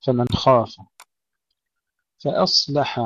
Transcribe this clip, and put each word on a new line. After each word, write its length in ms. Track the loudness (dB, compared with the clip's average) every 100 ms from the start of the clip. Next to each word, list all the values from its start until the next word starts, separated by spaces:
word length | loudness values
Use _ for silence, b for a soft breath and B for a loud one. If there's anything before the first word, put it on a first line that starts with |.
| -2
فمن 200 | 0 0 0
خاف. 420 | 4 4 2 -6 -20 _ -20 _ _ _ _ _ _ _ _ _ _ _
فأصلح 760 | -6 -2 0 -2 -2 -2 -4 -4